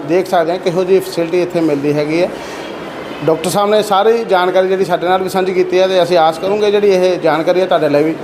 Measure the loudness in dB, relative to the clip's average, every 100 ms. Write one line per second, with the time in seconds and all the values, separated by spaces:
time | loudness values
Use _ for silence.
0 | 0 -2 2 0 0 -2 -2 -2 2 0
1 | 0 -4 -2 -2 -2 0 0 0 0 -2
2 | -2 -2 -2 -4 -12 -12 -12 -12 -14 -14
3 | -14 -4 -2 0 0 0 2 2 2 2
4 | 2 0 0 0 2 2 2 0 0 0
5 | 0 0 0 -2 0 0 0 2 2 2
6 | 2 4 2 0 -2 0 0 2 2 2
7 | 2 2 0 0 0 0 2 0 2 2
8 | 2 -2